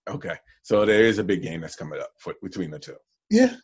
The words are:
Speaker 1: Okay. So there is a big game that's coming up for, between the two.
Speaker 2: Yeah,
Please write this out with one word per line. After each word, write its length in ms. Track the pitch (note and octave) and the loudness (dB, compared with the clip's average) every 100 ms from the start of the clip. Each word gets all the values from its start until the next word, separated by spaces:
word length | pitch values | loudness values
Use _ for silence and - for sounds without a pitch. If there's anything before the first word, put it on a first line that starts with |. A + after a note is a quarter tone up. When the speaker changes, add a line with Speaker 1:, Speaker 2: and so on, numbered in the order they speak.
| - | -14
Speaker 1:
Okay. 260 | C#3+ - D#2+ _ _ | -10 -10 -12 _ _
So 220 | - G#2 | 0 2
there 200 | G#2+ G#2+ | 4 6
is 140 | A2+ G#2+ | 6 4
a 60 | |
big 180 | G2+ F#2+ | 0 -2
game 180 | D#2+ E2 | -4 -8
that's 140 | D#2+ - | -10 -12
coming 240 | D#2 C#2 | -12 -12
up 100 | C#2+ _ | -12 _
for, 160 | - - | -14 -12
between 280 | - - E2 | -10 -8 -8
the 80 | D2+ | -10
two. 180 | C2+ - _ _ - | -16 -20 _ _ 0
Speaker 2:
Yeah, 240 | G#3+ B3+ - | 4 4 0